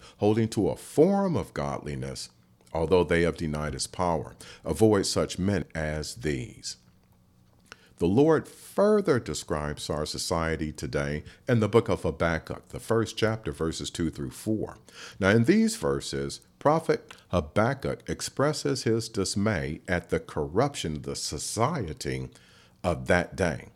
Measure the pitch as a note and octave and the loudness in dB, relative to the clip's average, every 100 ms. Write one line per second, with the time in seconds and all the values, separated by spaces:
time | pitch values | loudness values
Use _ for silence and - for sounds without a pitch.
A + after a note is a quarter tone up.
0 | - - G#2 A2 A2 - E2+ - - - | -14 0 2 4 2 2 0 -2 -2 4
1 | F3 G3 G3 C3 D#2 - C#2+ C2+ D2+ C#2 | 4 4 0 -2 -4 -4 -4 -4 -6 -6
2 | C2 C2 - _ _ _ _ D#2+ D#2+ F#2 | -8 -10 -14 _ _ _ _ -2 4 4
3 | E2 E2+ E2+ D#2 D#2+ D2+ D2+ C2+ - - | 4 4 2 0 -4 -4 -4 -6 -6 -2
4 | F2+ D#2+ - - - - - D#2 A2 G#2 | 0 0 -2 -14 -20 -12 -4 4 6 6
5 | E2+ F#2+ D#2+ - F#2 F#2+ D2 D#2+ D#2 D#2 | 2 0 -2 -2 0 0 -2 -4 -4 -4
6 | D2 - D2+ C2+ - - - - _ _ | -8 -6 -4 -4 -6 -12 -14 -14 _ _
7 | _ _ _ _ _ _ - - _ - | _ _ _ _ _ _ -20 -20 _ -2
8 | F2 G#2+ D#3 D3+ - - - - G#3 G#3+ | 2 6 6 4 0 -14 -6 2 4 4
9 | G3 C3 - D2+ - D#2 D2+ D2 - D2+ | 4 0 0 -6 -4 -2 -2 -6 -4 -4
10 | D2+ - - E2+ D#2+ D#2 D#2 D2+ C#2 D2 | -4 -6 -2 0 0 -2 -4 -6 -4 -2
11 | C#2+ D2+ - - - A#2+ G#2 A#2 G#2+ F2+ | -2 -4 -8 -8 0 2 4 2 2 -2
12 | F2+ D2+ E2+ D#2+ - - - - - A2+ | -2 -2 0 -2 -6 -12 -12 -10 -2 0
13 | G#2+ - A2 A2+ - D2 D#2+ D#2 D2 - | -2 0 -2 -2 -6 -4 -4 -4 -8 -4
14 | D#2+ D2 C2+ - G#2+ A2 - - - - | -4 -4 -10 -8 -4 -4 -6 -12 -20 -20
15 | - - F#2+ A2+ A#2+ G#3 A3 - C#2+ C#2 | -16 2 6 6 6 6 4 2 0 0
16 | - C#2 C#2 - _ - C#3+ D#3+ - - | -2 -6 -6 -8 _ 0 2 2 2 -2
17 | - - - F2+ D2 - A2+ C3 D2 - | -4 -20 -2 -2 0 2 2 0 -4 -6
18 | - E2 - - C#3+ D3 C#3+ C3 A#2+ A2+ | -8 -8 -6 -2 0 0 -2 -2 0 0
19 | A#2 - F#2 G2+ G#2 F#2 C#2 E2 - F2 | -2 -2 -2 0 0 0 -2 -6 -2 -2
20 | - E2 - - D2 F2+ C#3+ - E2 D2 | 0 -4 -2 -6 -2 0 0 -2 -6 -6
21 | C2 C#2+ - D2 - G2+ B2 E3 F2 C#2+ | -6 -8 -6 -6 -6 0 0 0 -6 -6
22 | - C2 B1+ - - - _ _ F#2 C#2 | -6 -6 -6 -14 -20 -20 _ _ -2 -2
23 | B1+ F2+ - - F2 B1+ - | 2 0 0 -2 -2 -2 -10